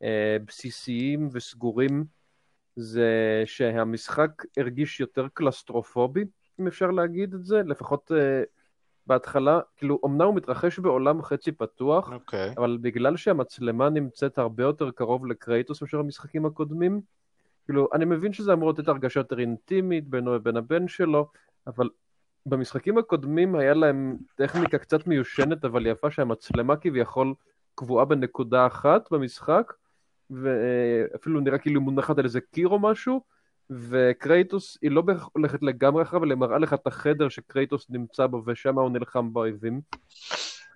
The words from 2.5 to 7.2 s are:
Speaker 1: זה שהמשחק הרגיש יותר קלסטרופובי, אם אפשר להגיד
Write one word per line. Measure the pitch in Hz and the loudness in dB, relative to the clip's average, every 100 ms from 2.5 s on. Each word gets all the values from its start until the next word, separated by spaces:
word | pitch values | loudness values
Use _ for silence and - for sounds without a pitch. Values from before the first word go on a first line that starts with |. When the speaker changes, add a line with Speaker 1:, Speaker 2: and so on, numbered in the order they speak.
| _ _ 120 | _ _ -14
Speaker 1:
זה | 113 113 117 113 110 110 107 | -4 2 2 4 2 0 -2
שהמשחק | - 117 113 113 113 - 147 156 - - 139 | -2 0 0 -2 -4 -4 0 0 -2 -10 -6
הרגיש | 127 123 147 - | -4 -4 -4 -6
יותר | 123 139 135 | -6 -4 -6
קלסטרופובי, | - 143 - - 117 - 123 127 170 202 _ _ - | -2 -2 -2 -6 -6 -4 -2 0 0 -4 _ _ -8
אם | 185 | -6
אפשר | - 180 | -2 0
להגיד | 185 175 175 | 0 -2 -2